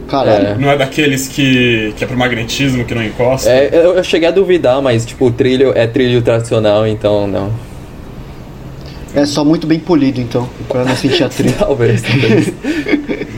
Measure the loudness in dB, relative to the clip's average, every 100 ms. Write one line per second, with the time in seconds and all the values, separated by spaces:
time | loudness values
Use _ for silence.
0 | -4 0 2 2 2 0 0 0 0 0
1 | 0 0 -4 -2 2 2 2 0 -2 -4
2 | -4 -2 -2 -2 -4 -2 0 0 -2 -4
3 | -4 0 0 2 2 4 4 4 4 2
4 | 2 2 2 2 2 2 4 2 2 0
5 | -2 0 0 2 2 4 2 2 0 2
6 | 2 2 2 0 0 0 2 2 2 0
7 | 0 0 0 -2 -4 -6 -10 -16 -16 -16
8 | -16 -16 -16 -16 -16 -16 -16 -14 -14 -14
9 | -6 -2 0 2 2 2 0 -2 2 2
10 | 2 0 -2 -2 -4 -8 -6 -2 -2 0
11 | 0 0 0 0 0 0 0 2 2 2
12 | 0 0 4 2 2 -2 -4 -4 -2 -2
13 | -2 -8 -8